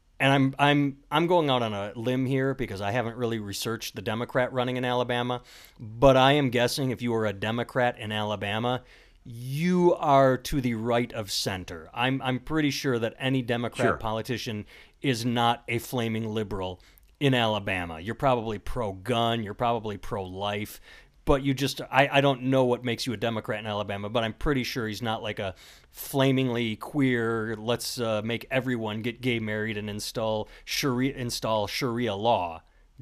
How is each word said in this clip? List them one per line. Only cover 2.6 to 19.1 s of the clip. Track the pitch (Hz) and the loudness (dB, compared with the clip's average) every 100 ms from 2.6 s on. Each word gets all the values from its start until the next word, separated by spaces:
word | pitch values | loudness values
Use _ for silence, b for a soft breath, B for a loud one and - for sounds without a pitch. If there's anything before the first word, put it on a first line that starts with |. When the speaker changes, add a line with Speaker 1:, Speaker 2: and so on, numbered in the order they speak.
| 110 98 | -6 -4
Speaker 1:
I | 101 | -2
haven't | 123 113 117 | -2 -2 -2
really | 117 113 | -2 -2
researched | 101 98 117 113 - - | -6 -6 -4 -4 -6 -8
the | |
Democrat | 101 110 120 135 123 | -4 -4 -2 0 0
running | 127 123 127 | 0 -2 -2
in | |
Alabama, | 127 123 123 120 123 123 B B B B | 0 0 0 0 -2 -4 B B B B
but | 110 117 135 131 | -14 6 8 10
I | 131 | 8
am | 147 135 | 6 4
guessing | 117 123 156 131 | 2 0 0 -2
if | 110 | -2
you | 120 | -2
are | 113 107 | 0 0
a | |
Democrat | 98 107 117 117 135 123 - | -2 -2 -2 -2 0 0 0
in | 107 | -4
Alabama, | 107 107 104 101 110 120 123 b b b b | -4 -2 -2 -2 -2 0 -2 b b b b
you | - 117 127 143 175 180 175 | -16 -12 -8 -2 2 4 4
are | 170 160 139 135 127 | 4 6 8 8 4
to | - 151 | 0 0
the | 123 | 0
right | 113 117 117 120 | 0 2 0 0
of | 117 104 | -6 -6
center. | - 113 95 87 85 80 | -4 -4 -4 -8 -12 -12
I'm, | 113 127 135 | -2 -2 0
I'm | 127 127 | -2 -4
pretty | - 156 147 | -2 0 0
sure | 135 139 120 | 0 -2 0
that | 113 - | -2 -2
any | 131 135 | 0 0
Democrat | 120 117 117 - 120 | 0 -2 -2 0 0
Speaker 2:
Sure. | 80 | 0
Speaker 1:
politician | 110 110 110 113 - 107 98 B B _ | -2 -4 -4 -6 -6 -8 -10 B B _
is | 143 117 | -2 0
not | 120 120 117 120 - | 0 2 2 2 -2
a | 117 | -6
flaming | - 131 113 110 110 | -4 -4 -2 -2 -4
liberal | 110 101 101 92 90 b b b _ | -4 -4 -6 -6 -8 b b b _
in | 143 127 | 2 4
Alabama. | 113 107 101 92 85 80 | 2 0 0 -2 -4 -6
You're | 98 113 | -8 -2
probably | 135 123 110 104 | 2 2 0 -6
pro-gun, | - 127 107 95 95 | -4 -4 -4 -6 -2